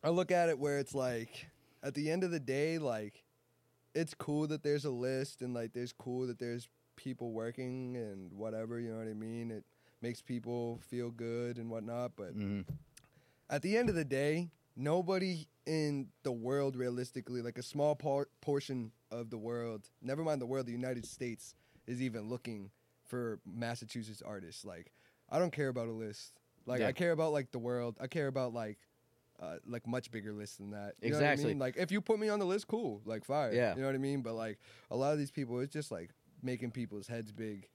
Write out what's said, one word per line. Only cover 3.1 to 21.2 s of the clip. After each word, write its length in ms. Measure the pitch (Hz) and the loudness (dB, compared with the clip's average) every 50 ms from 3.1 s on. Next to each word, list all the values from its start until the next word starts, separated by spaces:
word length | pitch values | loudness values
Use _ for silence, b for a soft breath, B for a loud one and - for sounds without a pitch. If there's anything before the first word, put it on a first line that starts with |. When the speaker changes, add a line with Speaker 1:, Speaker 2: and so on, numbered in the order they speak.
| - - _ _ _ _ _ _ _ _ _ _ _ _ _ _ _ | -8 -14 _ _ _ _ _ _ _ _ _ _ _ _ _ _ _
Speaker 1:
it's 200 | 156 165 156 - | 0 0 0 -2
cool 320 | _ - - 147 151 151 | _ -2 0 2 2 4
that 160 | 151 156 151 - | 2 0 0 2
there's 240 | 147 147 147 135 | 4 4 4 2
a 40 | 151 | 0
list 520 | 131 120 123 131 131 131 135 135 - - 127 | 0 0 0 2 2 2 0 -2 -4 -6 -4
and, 100 | 123 123 | -2 -2
like, 220 | 120 117 117 - | -2 -2 -2 -4
there's 180 | 120 123 120 - | -4 -6 -6 -6
cool 340 | _ - 127 123 127 127 127 | _ -6 -4 -2 0 0 -2
that 100 | 120 110 | -2 -4
there's 280 | 123 120 120 123 120 - _ _ _ _ _ | -4 -4 -4 -4 -6 -10 _ _ _ _ _
people 360 | - - 135 127 - 120 120 113 | -10 -8 -6 -6 -4 -6 -4 -2
working 640 | 113 113 117 117 - 127 127 127 131 127 123 123 | -2 -2 -2 -4 -4 -4 -4 -4 -4 -4 -4 -4
and 360 | 123 117 107 98 98 95 87 - | -4 -4 -4 -6 -8 -10 -12 -8
whatever, 460 | 98 107 110 110 110 113 113 117 117 | -4 -4 -2 -2 -2 -4 -2 -4 -4
you 80 | 120 117 | -4 -4
know 60 | 110 110 | -4 -4
what 100 | 110 110 | -4 -6
I 40 | 107 | -6
mean? 360 | 107 110 113 113 117 117 117 | -6 -6 -4 -4 -4 -4 -4
It 140 | 113 107 - _ b b b b b b | -6 -6 -8 _ b b b b b b
makes 220 | - 120 123 - - | -4 -4 -4 -4 -6
people 560 | - 127 120 113 117 120 120 117 117 117 120 - - | -4 -4 -4 -2 -2 -2 0 0 -2 -4 -6 -8 -6
feel 220 | - 123 120 120 | -4 -4 -2 -4
good 480 | 117 117 117 117 117 120 120 120 120 120 | -4 -4 -4 -2 -2 -2 -2 -2 -4 -4
and 100 | 113 117 | -4 -4
whatnot, 440 | 113 113 107 113 117 120 123 123 - | -4 -4 -4 -4 -2 -2 -2 -4 -4
but 180 | - 101 90 76 107 | -6 -8 -6 -4 -2
Speaker 2:
Mm-hmm. 220 | 104 98 101 101 92 - - - - _ _ - - b b b b b b b b b | 0 0 0 -2 -2 -4 -6 -8 -8 _ _ -20 -20 b b b b b b b b b
Speaker 1:
at 100 | - 143 - | -4 -2 2
the 140 | 185 208 | 4 4
end 120 | 226 240 240 | 6 6 6
of 40 | 202 | 4
the 80 | 165 156 | 2 2
day, 460 | 131 135 135 139 147 156 165 175 165 - _ _ _ _ | 2 2 4 4 4 4 2 0 -2 -6 _ _ _ _
nobody 720 | - 127 147 156 180 180 165 190 190 190 190 180 160 151 _ _ _ _ | -2 2 4 4 4 4 4 2 2 2 2 0 -2 -6 _ _ _ _
in 420 | - 160 160 156 147 147 139 135 - - _ _ | 0 2 2 2 2 2 0 -2 -4 -10 _ _
the 100 | 143 123 | -2 -2
world 440 | 117 113 123 139 143 143 139 131 | 0 0 0 2 4 4 2 2
realistically, 680 | 123 127 123 123 123 120 - - 131 123 - 123 123 117 | 2 0 0 0 0 -2 -4 -4 -8 -6 -4 -4 -4 -4
like, 160 | 120 117 123 | -4 -6 -6
a 40 | 123 | -10
small 320 | - - 147 143 151 151 | -6 0 4 4 4 4
par-, 340 | 135 - 156 139 139 143 - _ _ | 2 2 2 2 2 0 -2 _ _
portion 520 | - - 143 139 135 - 135 127 117 110 - _ _ _ | 0 2 2 2 2 0 -4 -4 -4 -6 -10 _ _ _
of 200 | 110 120 120 113 | -6 -6 -6 -6
the 80 | 113 110 | -6 -6
world, 500 | 107 113 120 120 117 117 113 107 - - _ _ - | -4 -4 -2 -2 -2 -4 -6 -8 -10 -14 _ _ -4
never 200 | 123 131 147 165 | -4 -2 0 2
mind 160 | 160 151 139 | 2 2 2
the 60 | 123 | 2
world, 200 | 120 131 135 131 | 0 0 0 0
the 60 | 120 117 | 0 -2
United 320 | 120 127 127 127 120 110 | -2 -2 -2 -2 -4 -4
States, 500 | - - - | -8 -6 -4